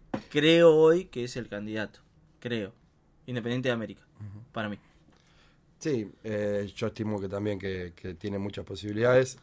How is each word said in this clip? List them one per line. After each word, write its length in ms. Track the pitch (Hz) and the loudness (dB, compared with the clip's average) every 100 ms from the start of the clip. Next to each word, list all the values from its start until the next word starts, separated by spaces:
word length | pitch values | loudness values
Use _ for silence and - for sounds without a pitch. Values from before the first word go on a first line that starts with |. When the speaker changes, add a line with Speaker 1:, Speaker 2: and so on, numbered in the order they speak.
| - - - | -10 -10 -4
Speaker 1:
Creo 480 | 147 151 165 170 156 | 2 6 8 8 8
hoy 300 | 160 175 185 | 6 4 0
que 180 | 127 | -8
es 140 | 123 127 | -8 -8
el 100 | 110 | -10
candidato, 520 | 104 104 107 101 - _ _ _ _ | -10 -8 -6 -6 -10 _ _ _ _
creo. 340 | 120 117 95 - _ _ _ _ | -6 -6 -6 -12 _ _ _ _
Independiente 460 | - 123 117 123 127 | -10 -6 -4 -2 -2
de 20 | |
América, 300 | 120 107 98 _ - | -2 -4 -12 _ -20
Speaker 2:
Ujú. 240 | 104 104 113 | -18 -18 -12
Speaker 1:
para 160 | 117 107 | -8 -8
mí. 100 | 101 _ _ _ _ _ _ _ _ _ - | -8 _ _ _ _ _ _ _ _ _ -10
Speaker 2:
Sí, 300 | 156 127 101 - | -4 -4 -6 -10
eh, 480 | 110 107 104 101 101 - | -6 -4 -2 -2 -6 -6
yo 100 | 110 | -8
estimo 320 | - 107 104 | -4 -4 -4
que 80 | 98 | -4
también 300 | 101 104 98 | -4 -4 -4
que, 340 | 95 92 90 87 | -6 -8 -10 -12
que 180 | 92 | -14
tiene 240 | 87 104 98 | -10 -8 -6
muchas 260 | 101 101 | -6 -8
posibilidades. 760 | 87 98 104 104 120 127 131 - | -10 -10 -6 0 4 6 4 -4